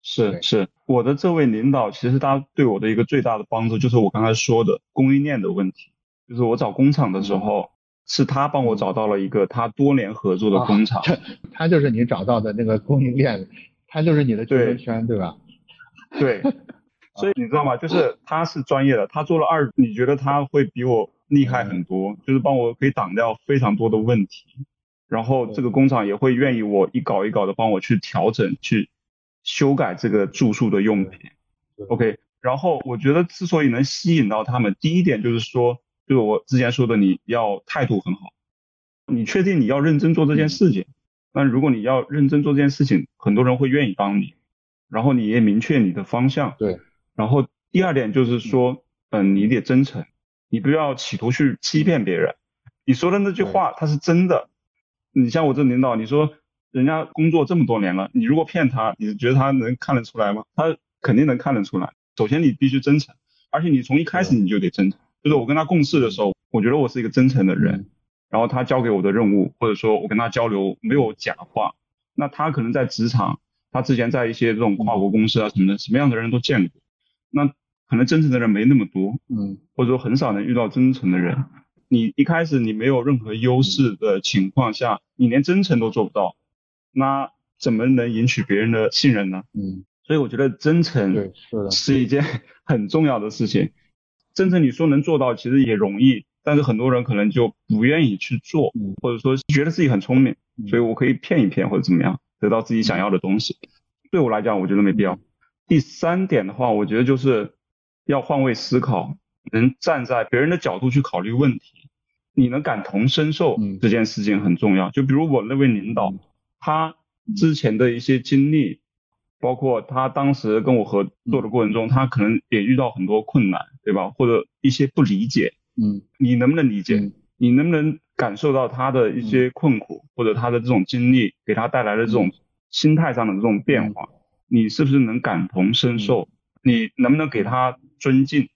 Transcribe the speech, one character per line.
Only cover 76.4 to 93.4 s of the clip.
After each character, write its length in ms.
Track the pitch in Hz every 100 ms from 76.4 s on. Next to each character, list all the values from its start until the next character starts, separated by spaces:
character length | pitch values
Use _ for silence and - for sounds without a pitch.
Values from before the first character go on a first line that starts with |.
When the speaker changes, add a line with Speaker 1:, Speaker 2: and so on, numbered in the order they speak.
Speaker 1:
见 260 | 123 127 87
过。 140 | _ _ _ _ _ _
那 160 | 147 143 - _ _ _
可 80 | 113
能 100 | 127
真 160 | 160
诚 80 | 151
的 80 | 123
人 100 | 117
没 160 | 101 117
那 100 | 139
么 100 | 98
多， 320 | 95 98 127 _
Speaker 2:
嗯。 280 | 117 101 98 _ -
Speaker 1:
或 100 | 123
者 20 |
说 100 | 127
很 200 | 131 139
少 160 | 139
能 100 | 101
遇 100 | 101
到 140 | 123 110
真 240 | 127 127
诚 180 | 131 95
的 80 | 90
人。 280 | 87 131 135 - _ _ _
你 240 | 120 113 -
一 80 |
开 200 | 139 165 165
始 140 | 139
你 140 | 113
没 140 | 107 123
有 160 | 131
任 160 | 123 135
何 160 | 110 110
优 260 | 123 127
势 340 | 135 - 127 92
的 240 | 107 95
情 300 | - 104 95
况 220 | 113 120
下， 220 | 107 120 101
Speaker 2:
嗯。 40 | _ -
Speaker 1:
你 100 | 123
连 140 | 127
真 200 | 143 185
诚 160 | 190 123
都 100 | 113
做 120 | 113
不 60 | 104
到， 240 | 104 90 - _ _ _ _ _
那 400 | 131 135 139 135 _ _ _
怎 140 | 127
么 120 | 110 123
能 260 | 127 117
赢 160 | 110 123
取 160 | -
别 140 | - 101
人 120 | 117
的 200 | 113 110
信 220 | - 143
任 160 | 110 98
呢？ 140 | 95 -
Speaker 2:
嗯。 320 | 104 98 95 - _
Speaker 1:
所 120 | _ 156
以 40 |
我 80 | 120
觉 80 | 120
得 140 | 139
真 340 | - 151 170
诚 300 | 165 131 98
Speaker 2:
对， 180 | 95 98
是 220 | - - 110
的。 140 | 98
Speaker 1:
是 280 | - - 139
一 80 | 117
件 160 | 139 143 123
<laughs> 220 | _ _ -
很 220 | 127 151
重 180 | 160 151
要 120 | 120
的 100 | 107
事 180 | -